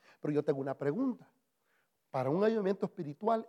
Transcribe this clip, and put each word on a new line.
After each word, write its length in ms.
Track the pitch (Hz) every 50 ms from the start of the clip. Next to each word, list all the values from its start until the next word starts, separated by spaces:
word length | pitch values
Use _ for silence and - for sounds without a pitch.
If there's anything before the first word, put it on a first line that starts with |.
| _ - - _
Pero 120 | - 151 151
yo 100 | 147 143
tengo 180 | - 143 135
una 120 | 135 135 131
pregunta. 560 | - - 143 151 220 269 262 233 - - - _ _ _ _ _ _ _ _ _ _ _ _ _ _ _ _
Para 180 | - 135 127 131
un 140 | 147 185 208
avivamiento 420 | 220 226 220 196 190 196 196 208
espiritual 600 | 180 - - 165 143 143 - 214 220 226 226 220